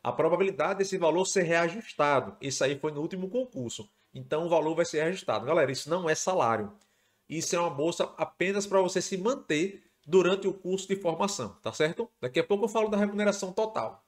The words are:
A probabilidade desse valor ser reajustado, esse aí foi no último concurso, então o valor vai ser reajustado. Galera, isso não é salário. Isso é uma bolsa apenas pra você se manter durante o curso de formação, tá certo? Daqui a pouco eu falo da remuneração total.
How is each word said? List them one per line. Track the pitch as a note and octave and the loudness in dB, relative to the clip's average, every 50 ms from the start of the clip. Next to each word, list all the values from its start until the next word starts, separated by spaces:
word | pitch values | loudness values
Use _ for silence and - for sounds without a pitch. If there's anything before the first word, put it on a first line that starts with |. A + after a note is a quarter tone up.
A | - A#2+ A#2+ | -4 -4 -2
probabilidade | - D3+ D#3+ E3+ F3 G3 F#3+ E3 C3 D3+ F3 G3 F#3+ | 0 2 2 4 2 2 0 0 -2 -2 -2 0 -2
desse | G3 F#3+ F#3+ | -2 -4 -2
valor | F3+ E3+ D#3 D#3 F3+ F#3+ | 0 2 2 2 2 0
ser | - - G3+ | 2 0 0
reajustado, | F3 D#3+ E3+ E3+ E3+ E3 F3 A#3 - - - - D3 D3 C#3+ C3 A2 G2 - _ | 2 2 2 2 2 0 -2 -8 -12 -12 -2 0 2 4 4 2 0 -2 -12 _
esse | - C#3 C3 - C#3+ | -8 -6 -2 0 0
aí | C3+ C#3+ C#3+ | 0 0 -2
foi | - D#3 D3+ | -4 -6 -4
no | C#3+ | -4
último | D#3 F3 G3 F#3 F#3 F#3+ | -6 -6 -6 -6 -8 -4
concurso, | F#3+ B3 C4 B3 - C3+ A#2+ A2+ - - G#2+ _ _ _ _ _ _ | -2 -4 -4 -4 -6 -8 -8 -8 -8 -10 -14 _ _ _ _ _ _
então | C3+ C3 C3 D3+ D#3 E3+ | -16 -6 -4 -2 -2 2
o | E3+ | 4
valor | E3+ D#3+ D3+ D#3 E3 | 2 4 4 2 0
vai | D#3 E3+ | 0 0
ser | E3 - D3+ | 0 0 0
reajustado. | D#3 E3 F#3 F#3 - - A2+ G#2+ A2 | 0 0 -2 -4 -2 -2 -2 -2 0
Galera, | C3 D#3+ F3 C#3+ C3+ | 2 4 4 4 2
isso | C3 B2+ - C#3+ | 0 -6 -4 -2
não | E3 F#3 F3+ | -2 -2 0
é | D#3 D3+ | 0 0
salário. | - - F#3+ F#3 F3+ C3+ A2+ A2+ G#2+ G#2 G2+ - _ _ _ _ _ _ _ _ _ _ | 0 0 0 2 2 4 2 2 0 -2 -6 -10 _ _ _ _ _ _ _ _ _ _
Isso | _ C#3 D#3+ E3 - F#3 | _ -8 -6 -4 -2 0
é | F3 | 0
uma | F3 E3+ | 0 -2
bolsa | D3 C#3 D3 E3+ D#3+ - - - - | -2 -2 -2 -2 0 -2 -4 -4 -2
apenas | - G#3 - _ _ F3 F#3 G3 G3+ G3+ | -6 -6 -6 _ _ -2 0 0 -2 -2
pra | G3+ F#3+ F#3+ | 2 2 4
você | F#3 F3+ F#3 F#3 | 4 4 0 -2
se | - - G3 | -2 -2 -4
manter | F3+ F#3 A#3 C4+ - - - D#3+ D3 E3+ G3 G3 - _ _ _ _ _ | -2 0 -2 -2 -2 -2 0 0 0 0 -2 -4 -10 _ _ _ _ _
durante | C#3+ E3 F#3+ F3 F3 F#3+ G3 - | 4 4 6 6 6 2 2 0
o | F#3+ F3+ | -4 -4
curso | - - F3+ F#3+ F#3+ - | -4 -4 -4 -4 -4 -2
de | - G3 | -4 -4
formação, | G3 - E3+ D#3+ D#3+ G3+ G3 - - A#2+ G2 - _ _ | -2 0 -2 0 0 -2 -2 -2 -4 -6 -8 -8 _ _
tá | A2 - | -8 0
certo? | - D#3 D#3 E3+ - A#3 - _ _ | 2 2 2 2 -4 -8 -8 _ _
Daqui | - B2+ - E3 | -8 0 0 0
a | E3 | 2
pouco | - G3+ G#3 A3+ | 2 0 0 0
eu | G#3+ | 0
falo | G#3 A3+ G#3+ G#3+ | 2 0 0 2
da | G#3 | 2
remuneração | G3+ G#3 G3+ G#3 G3+ G#3 G#3 G3 G3+ G3+ F#3 | 2 0 0 0 2 2 2 2 0 -6 -4
total. | F#3 - A3 G#3+ - C#3 A2+ G#2+ - - _ | -2 -2 -2 -2 -2 -4 -6 -6 -8 -14 _